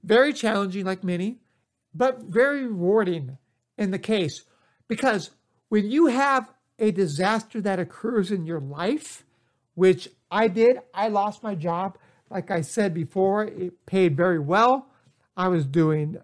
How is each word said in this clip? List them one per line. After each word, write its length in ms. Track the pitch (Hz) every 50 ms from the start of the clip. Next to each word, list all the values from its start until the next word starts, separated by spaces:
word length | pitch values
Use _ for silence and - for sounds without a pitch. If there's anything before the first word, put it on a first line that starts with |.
| _
very 300 | - 214 233 262 294 302
challenging, 500 | - - 226 220 202 202 190 180 202 190
like 200 | 190 190 185 -
many, 360 | 185 180 170 180 208 247 - _ _ _ _ _ _ _ _ _ _ _
but 300 | 156 247 262 254 254 -
very 420 | - 170 214 247 277 285 285 269
rewarding 720 | 247 220 185 170 180 202 220 214 185 175 165 143 123 131 - _ _ _ _ _ _ _ -
in 140 | 208 196
the 80 | 185 190
case. 440 | - - 220 208 180 147 - - - _ _ _ _ _ _ _ _ _
Because 420 | 233 - - 269 220 202 147 - _ _ _ _ _ _ _ _
when 200 | - 214 202 214
you 180 | 240 294 339 302
have 440 | 233 254 277 277 269 262 233 - _ _ _ _ _ _
a 120 | 220 214
disaster 720 | 196 175 196 165 143 143 185 196 220 226 220 _ - 226
that 180 | 190 208 196 180
occurs 520 | 175 170 - - - 226 247 226 190 175
in 160 | 208 190 165 156
your 120 | 170 160
life, 640 | 139 135 143 143 170 196 262 302 - - - - _ _ _ _ _ _ _ _ _ _ _
which 340 | - 180 190 185 180 - - _ _ _ _
I 160 | 175 196 226 226
did, 320 | 180 220 226 240 254 247 - _ _
I 140 | 190 202 226
lost 360 | 208 202 196 208 208 - -
my 120 | 220 202
job. 420 | 170 147 175 170 175 185 196 185 _ _ _ _ _ _ _
Like 200 | - 196 170 -
I 120 | 196 170
said 320 | 156 - - - 208 196 160
before, 520 | 170 160 143 - 190 190 190 196 208 214
it 400 | 214 - - 185 180 - _ _
paid 320 | - - 190 190 175 143 135
very 220 | 175 185 180 165
well. 500 | 147 139 175 202 226 247 254 269 262 _ _ _ _ _ _ _ _ _ _ -
I 100 | 185 185
was 180 | 180 170 151
doing 520 | 135 135 170 160 156 156 151 151 151 - -